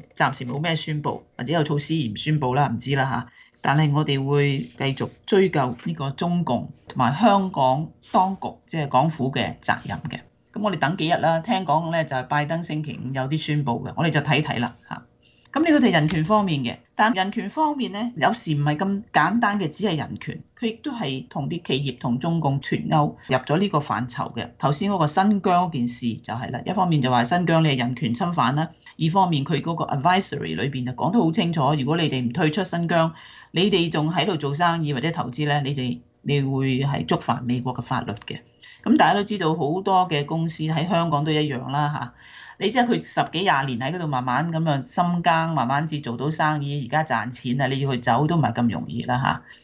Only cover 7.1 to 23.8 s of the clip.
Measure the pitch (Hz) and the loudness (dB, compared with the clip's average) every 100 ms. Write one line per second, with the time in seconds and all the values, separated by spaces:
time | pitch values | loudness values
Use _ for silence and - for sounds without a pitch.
7.1 | 147 220 202 190 147 131 135 160 - - | 6 6 6 4 2 2 2 -2 -10 -2
8.1 | 220 185 190 117 - - 170 143 127 156 | 2 2 0 -8 -10 -8 -6 0 2 2
9.1 | 156 123 139 98 - - - - 98 - | 0 -2 -2 -4 -4 -2 -2 -2 -8 -8
10.1 | - - _ _ - 208 180 139 185 160 | -12 -14 _ _ -6 -4 -2 -2 0 0
11.1 | 165 139 165 160 190 143 151 165 165 156 | 0 2 0 0 -2 2 0 0 -2 -2
12.1 | 131 127 147 147 165 170 151 151 85 123 | -4 -2 -2 0 -4 -4 -6 -6 -8 -6
13.1 | 135 131 156 - 151 143 117 - - 165 | -4 -2 -2 0 -2 0 -2 -4 -2 0
14.1 | 143 139 139 151 - 120 - - - - | 0 2 0 0 -2 -4 -6 -14 -14 -14
15.1 | _ _ _ _ - 330 294 240 170 151 | _ _ _ _ 0 4 6 6 4 2
16.1 | 170 160 214 196 147 120 - _ - 220 | 2 2 2 2 0 -2 -6 _ 0 2
17.1 | 254 202 214 190 311 311 294 202 202 240 | 2 -2 -2 -6 0 0 0 -4 -4 -6
18.1 | 196 175 226 - 147 147 151 190 202 - | 0 0 0 -2 0 0 0 0 -2 0
19.1 | - 151 233 226 208 165 - 202 160 113 | 2 2 2 2 0 -4 -2 -2 -2 -4
20.1 | 101 - - - - 226 220 302 240 156 | -8 -10 -12 -12 -8 -6 -6 -8 -6 -6
21.1 | 131 - 175 143 170 - 131 143 - 131 | -6 -8 -8 -6 -6 -4 -2 -2 -4 -4
22.1 | 120 170 170 151 139 - - - 156 147 | -2 0 0 0 -2 -2 -4 0 2 2
23.1 | - - 131 - 151 202 156 | -2 -2 -2 0 0 2 0